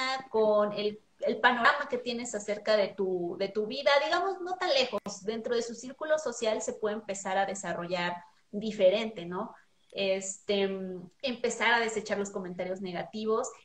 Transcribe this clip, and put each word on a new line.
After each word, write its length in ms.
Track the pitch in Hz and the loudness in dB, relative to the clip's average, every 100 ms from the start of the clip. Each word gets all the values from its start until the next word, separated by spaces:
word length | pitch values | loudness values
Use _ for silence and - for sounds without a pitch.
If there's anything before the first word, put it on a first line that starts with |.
| 262 262 - | -2 -2 -2
con 420 | 220 214 208 208 | 2 4 6 4
el, 260 | 208 208 208 _ - | 0 -4 -4 _ -4
el 200 | - 220 | -2 4
panorama 480 | 240 240 254 294 285 | 4 6 4 2 0
que 100 | 247 | -4
tienes 340 | 247 233 247 | -4 -6 -6
acerca 420 | 208 202 202 - 214 | -6 -4 -4 2 4
de 120 | 196 | 4
tu, 460 | - 190 180 175 - | 0 -2 0 -2 -2
de 120 | 196 | -4
tu 180 | 214 214 | -2 -4
vida, 240 | 262 285 277 | 0 6 6
digamos, 380 | 311 349 381 370 | 6 2 0 -2
no 140 | 359 370 | -4 -2
tan 120 | 359 | 2
lejos, 260 | 269 247 208 - - | 2 2 0 -6 -10
dentro 320 | 202 226 220 233 | -6 -4 -2 -2
de 60 | |
su 140 | 233 233 | -2 -6
círculo 420 | 254 277 311 311 | -12 -6 0 0
social 440 | 247 233 220 220 | 0 -2 0 0
se 100 | - | -2
puede 220 | - 208 214 | -2 -2 -2
empezar 420 | - 196 196 190 | -6 -6 -2 0
a 80 | 196 | 0
desarrollar 680 | 196 175 170 175 180 175 - - _ _ | -2 -6 -6 -4 -2 -2 -4 -10 _ _
diferente, 760 | 202 220 208 185 208 220 170 170 | -6 -4 6 6 6 2 -6 -6
¿no? 280 | 180 226 - _ _ _ | -6 -6 -10 _ _ _
Este, 760 | - 196 190 196 - - 202 196 | -4 0 0 -2 -8 -2 2 2
mm, 440 | 190 185 180 - _ | 0 -6 -8 -12 _
empezar 500 | 262 233 233 - 220 233 | -6 -2 -2 0 2 4
a 40 | |
desechar 380 | 220 214 202 202 | 2 -2 -4 -4
los 140 | 202 | -4
comentarios 500 | 208 180 180 185 190 | -6 -8 -6 -6 -4
negativos 640 | 185 175 185 214 214 220 - - | -6 -6 -6 -6 -2 0 -2 -8